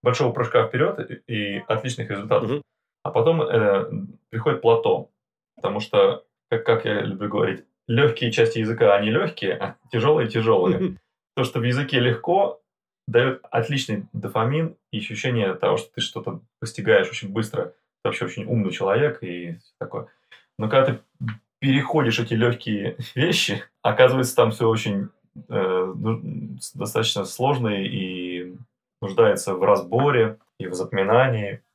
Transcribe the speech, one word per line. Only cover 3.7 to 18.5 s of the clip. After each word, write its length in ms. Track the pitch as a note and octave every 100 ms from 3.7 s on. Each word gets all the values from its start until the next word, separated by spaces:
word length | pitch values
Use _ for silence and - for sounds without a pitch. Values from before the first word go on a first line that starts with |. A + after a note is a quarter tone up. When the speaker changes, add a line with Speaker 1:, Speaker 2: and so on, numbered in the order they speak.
| G2 F2+ G#2 G2 - _
Speaker 1:
приходит 300 | A2+ - -
плато. 480 | A#2 A2+ G#2+ F#2+ - _ _ _ _ _
Потому 220 | G2 G#2
что, 440 | - G#2 G2 - _ _ _
как, 140 | A2+ -
как 200 | A#2 -
я 160 | G#2
люблю 280 | - F#2+ G#2
говорить, 360 | G2+ A2+ F#2+ _ _ -
лёгкие 440 | A#2 B2+ - A#2+
части 280 | A2+ A2+ A#2
языка, 360 | A2 A2 A2 G2+
они 160 | G#2+
лёгкие, 420 | A2+ F#3+ - G2 -
а 220 | G2 - _
тяжёлые, 380 | A#2 B2+ D3 A#2
тяжёлые. 500 | A2+ A2 G2+ F2+ -
Speaker 2:
Мгм. 200 | F#2+ - _ _ _ -
Speaker 1:
То, 80 | A#2+
что 140 | B2
в 40 |
языке 360 | A#2+ B2+ C3+ C3
легко, 600 | B2 A2+ - F#3 G3+ - _ _ _ _ -
даёт 340 | A#2 C3 C3 -
отличный 560 | A#2 A2+ C3+ - G2+ F#2+
дофамин 640 | - G2+ G#2+ A#2+ D3+ E3 - _
и 80 | A2
ощущение 560 | - G#2+ C3 A#2+ G2 F#2
того, 220 | - G2
что 120 | - -
ты 60 |
что-то 400 | - - - - _ _
постигаешь 480 | A#2 - G#2 G#2 F#2+
очень 200 | - G2
быстро. 400 | G2+ A2+ - - _ _ _
Ты 60 | G2+
вообще 160 | - F2
очень 200 | -
умный 260 | G#2